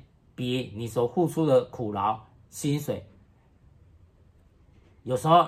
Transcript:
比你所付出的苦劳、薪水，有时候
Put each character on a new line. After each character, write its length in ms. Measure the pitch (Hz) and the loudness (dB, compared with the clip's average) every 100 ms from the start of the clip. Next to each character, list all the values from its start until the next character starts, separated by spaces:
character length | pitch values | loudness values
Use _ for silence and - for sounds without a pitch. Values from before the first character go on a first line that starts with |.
| - _ _ - | -16 _ _ -8
比 380 | 123 127 95 101 | -4 -4 -4 -8
你 100 | 117 | -6
所 220 | 123 120 | -2 0
付 220 | - 160 | 0 0
出 160 | 160 151 | 0 2
的 180 | 127 | 4
苦 300 | 120 - 110 | 2 -4 -6
劳、 260 | 101 104 110 - - _ | -2 -2 -2 -8 -20 _
薪 280 | - 147 147 | -8 -4 -2
水， 280 | - 95 - - _ _ _ _ _ _ - - - _ _ _ _ _ _ _ _ _ | -4 -8 -10 -20 _ _ _ _ _ _ -20 -20 -20 _ _ _ _ _ _ _ _ _
有 120 | 117 127 | -6 -2
时 120 | 156 | 4
候 200 | 170 | 6